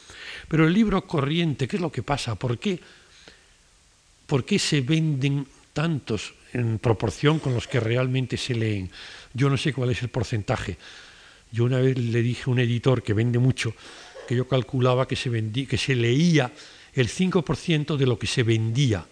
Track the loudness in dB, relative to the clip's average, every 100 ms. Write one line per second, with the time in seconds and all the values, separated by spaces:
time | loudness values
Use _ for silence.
0 | -20 -18 -16 -16 -2 2 4 4 2 0
1 | 0 -2 0 0 0 -2 -2 -2 -4 -4
2 | -4 -4 -4 -4 -4 -2 -2 -4 -8 -20
3 | -20 -20 -20 -20 _ _ _ _ _ _
4 | _ _ -2 -2 2 0 2 0 2 0
5 | 0 0 0 -2 -4 -14 _ -4 -2 -2
6 | -4 -6 -6 -16 -8 -4 -2 0 0 0
7 | -2 0 0 2 0 -2 -2 -2 0 0
8 | 0 0 -2 -4 -4 -2 -2 -2 -6 -10
9 | -18 -18 -10 0 2 2 0 -2 -2 -2
10 | -4 -4 -2 -2 -2 -2 -4 -10 -14 -20
11 | -20 -20 -20 -20 _ 0 2 2 2 2
12 | 0 0 0 -2 0 2 2 2 2 2
13 | 2 2 2 4 4 2 -4 -8 -14 -20
14 | -20 -14 -4 -2 0 -2 0 2 2 2
15 | 0 -2 -2 -2 -2 -4 -2 -2 0 2
16 | 2 4 4 4 2 -6 -20 -20 -4 0
17 | 0 0 0 2 0 -2 0 0 0 2
18 | 2 2 0 0 2 2 2 2 2 0
19 | -4